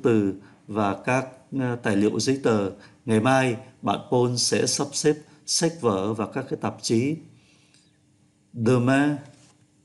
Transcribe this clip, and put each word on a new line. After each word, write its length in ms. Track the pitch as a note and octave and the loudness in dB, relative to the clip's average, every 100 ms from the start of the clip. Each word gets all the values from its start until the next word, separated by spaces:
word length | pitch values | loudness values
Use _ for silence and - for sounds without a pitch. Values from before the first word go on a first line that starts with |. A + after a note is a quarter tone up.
từ 320 | C3 A2 G2+ F#2+ - - - | 2 4 2 -2 -12 -20 -8
và 360 | G#2+ G2+ G2 | -2 -2 -2
các, 240 | - B2+ C3 - _ C3+ | -2 -2 -2 -12 _ -4
ờ, 180 | B2+ A#2+ | -4 -2
tài 200 | A2+ G2+ | 0 2
liệu 240 | G#2 A2 | 2 2
giấy 200 | A#2+ C3+ | 0 0
tờ. 280 | C3+ G#2+ G2 F#2+ - - | 2 2 0 -6 -18 -12
Ngày 160 | - A2 | 0 2
mai, 360 | A#2+ C3+ C3 A2 - - | 4 4 2 -2 -8 -8
bạn 180 | - G2+ - | -4 -4 0
Paul 260 | B2+ A#2+ A#2+ | 0 2 0
sẽ 300 | - A2 B2+ | 0 0 0
sắp 220 | - C#3+ | -2 -4
xếp 240 | - D3+ D3+ - - - | -2 0 0 -4 -18 -6
sách 260 | - E3 E3 | -2 -2 0
vở 340 | A#2+ F#2+ G2 | 0 0 0
và 120 | A2 G2+ | -2 -4
các 200 | C#3 C3 | -6 -6
cái 80 | - | -6
tạp 140 | G2+ - | -6 -6
chí. 340 | - A#2 C3 D#3+ - - _ _ _ _ _ _ _ _ _ _ _ | -2 0 0 -4 -10 -20 _ _ _ _ _ _ _ _ _ _ _
Demain, 640 | B2 A2+ B2+ A#2+ C3+ D3 C#3+ - - - _ _ _ | -4 2 2 4 2 2 -2 -8 -20 -20 _ _ _